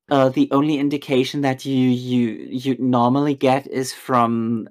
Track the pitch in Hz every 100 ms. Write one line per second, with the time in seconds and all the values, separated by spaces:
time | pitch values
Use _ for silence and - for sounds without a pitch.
0 | _ 143 131 135 139 139 151 143 143 147
1 | - 131 127 147 139 131 139 135 127 123
2 | 123 127 117 107 - 123 135 117 127 123
3 | 120 139 147 135 131 135 - 131 127 -
4 | - 127 117 117 113 117 110